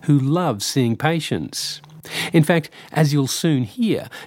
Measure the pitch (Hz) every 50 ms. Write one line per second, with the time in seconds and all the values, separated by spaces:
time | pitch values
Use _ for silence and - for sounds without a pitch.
0 | - - 147 143 131 139 151 180 180 160 117 104 - - - 139 127 117 113 -
1 | - 156 165 165 151 - 123 87 71 - - - - - - - - - - -
2 | - - - - - - - 170 151 - 175 170 156 - - - - - - 151
3 | 160 143 143 147 135 131 - - - 170 151 131 123 104 - - 233 214 147 -
4 | - - - - -